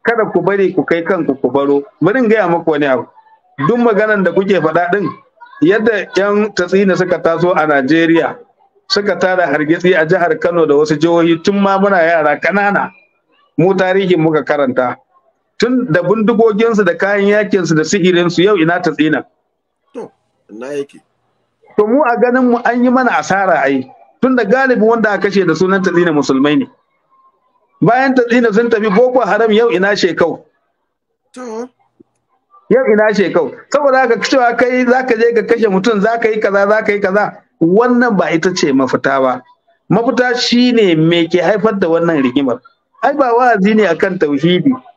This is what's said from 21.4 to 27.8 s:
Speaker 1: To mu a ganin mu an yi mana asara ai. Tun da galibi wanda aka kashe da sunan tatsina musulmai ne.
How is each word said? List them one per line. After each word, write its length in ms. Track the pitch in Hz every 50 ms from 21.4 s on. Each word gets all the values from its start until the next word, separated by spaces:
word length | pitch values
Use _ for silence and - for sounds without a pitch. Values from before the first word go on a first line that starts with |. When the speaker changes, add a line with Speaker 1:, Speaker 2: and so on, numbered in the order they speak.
| _ _ _ _ _ - -
Speaker 1:
To 100 | - 214
mu 140 | 214 240 285
a 140 | 302 240 240
ganin 340 | 202 233 247 240 262 254 247
mu 60 | 240 233 -
an 180 | - 240 247 240
yi 40 | 254
mana 200 | 240 262 254 240 185 156
asara 400 | 147 - 190 196 196 190 165 143
ai. 240 | 135 135 139 131 123 - - - - _ _ _
Tun 140 | - 262 262
da 80 | 247 226
galibi 360 | 190 240 262 262 262 247 202
wanda 300 | 208 220 233 226 214 214
aka 160 | 202 185 196 202
kashe 180 | 190 202 185
da 60 | 165
sunan 300 | 160 160 185 185 190 196 190
tatsina 280 | 185 165 175 175 170 156
musulmai 400 | 147 135 - 139 131 139 147 151 143
ne. 80 | 123 - _ _ _ _ _ _ _ _ _ _ _ _ _ _ _ _ _ _ _ _ _ _